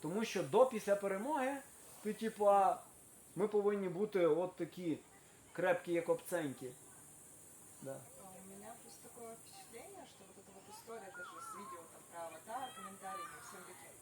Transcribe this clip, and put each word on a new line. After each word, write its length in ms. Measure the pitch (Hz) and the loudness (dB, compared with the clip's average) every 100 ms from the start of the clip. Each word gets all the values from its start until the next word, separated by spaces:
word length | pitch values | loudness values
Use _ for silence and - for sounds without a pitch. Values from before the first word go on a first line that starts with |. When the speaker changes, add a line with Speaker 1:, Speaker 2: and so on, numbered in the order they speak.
Speaker 1:
Тому 220 | 156 196 | -2 -2
що 180 | 220 196 | 0 -2
до, 240 | 147 190 262 | 4 6 6
після 300 | 220 202 202 | 4 2 2
перемоги 600 | 196 190 247 302 262 277 - - - - | 2 -2 0 0 0 -2 -8 -20 -20 -8
ти, 100 | 208 | -6
типа, 720 | 208 220 214 208 202 185 - - - - - - - | -2 -4 4 8 8 8 4 -6 -20 -20 -20 -12 0
ми 120 | 208 | 2
повинні 400 | 208 202 202 190 | 4 4 2 0
бути 380 | 170 208 196 170 | 0 0 6 6
от 300 | 156 185 - | 6 2 -4
такі 420 | 165 - 175 139 - - - - - | -6 -4 -2 -2 -6 -20 -20 -20 -12
крепкі, 400 | - 180 175 - | 0 2 2 2
як 160 | 170 165 | 0 2
обценьки. 640 | 165 - 175 147 123 127 - - - - - - - - - - - | 0 0 -2 -2 -4 -10 -12 -20 -20 -20 -20 -20 -20 -20 -20 -20 -14
Да. 140 | 139 135 - 107 | -12 -10 -14 -18
Speaker 2:
А 60 | 95 - | -18 -18
у 140 | 190 | -18
меня 200 | 196 208 233 | -16 -16 -16
просто 260 | 226 220 240 | -18 -20 -18
такое 260 | 240 226 | -14 -14
впечатление, 680 | 226 - - - 233 330 381 269 | -14 -16 -20 -18 -16 -16 -16 -18
что 180 | - 190 | -20 -20
вот 80 | 196 | -20
эта 80 | 196 196 | -20 -20
вот 100 | 190 | -18
история 380 | - - 226 202 - | -18 -14 -14 -12 -14
даже 140 | - - - | -12 -12 -12
с 80 | |
видео 260 | - 196 175 160 | -12 -12 -12 -14
там 100 | 160 - | -20 -16
про 100 | 170 | -10
Аватар, 480 | 165 160 208 240 269 - | -10 -10 -10 -8 -8 -10
комментариями 600 | 196 196 190 190 190 - | -14 -12 -8 -8 -8 -12
и 40 | - | -16
всем 160 | 185 180 | -16 -16
таким 240 | 359 - - | -18 -18 -20